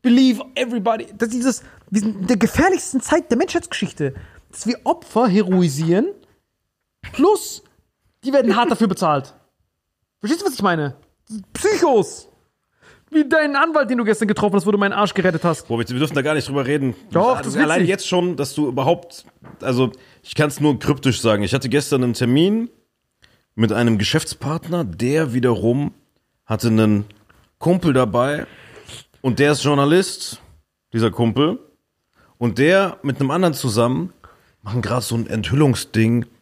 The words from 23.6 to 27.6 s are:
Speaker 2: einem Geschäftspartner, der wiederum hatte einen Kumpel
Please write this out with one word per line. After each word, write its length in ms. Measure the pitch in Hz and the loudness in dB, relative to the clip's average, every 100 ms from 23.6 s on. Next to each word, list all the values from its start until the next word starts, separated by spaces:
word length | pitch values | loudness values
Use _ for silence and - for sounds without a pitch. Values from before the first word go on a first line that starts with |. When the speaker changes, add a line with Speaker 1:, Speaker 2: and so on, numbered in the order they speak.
| 110 | 0
Speaker 2:
einem 260 | 104 120 110 | 2 2 2
Geschäftspartner, 840 | 98 156 - - 135 160 - 175 | 0 -2 -4 -8 -6 -6 -4 -6
der 500 | 120 85 120 151 156 | -6 -4 -2 0 0
wiederum 600 | 120 123 110 113 127 143 - _ _ _ _ _ | 0 0 0 0 0 -4 -8 _ _ _ _ _
hatte 220 | 110 120 | -2 2
einen 380 | 110 110 104 104 - _ _ _ | 4 4 2 -2 -16 _ _ _
Kumpel 340 | _ | _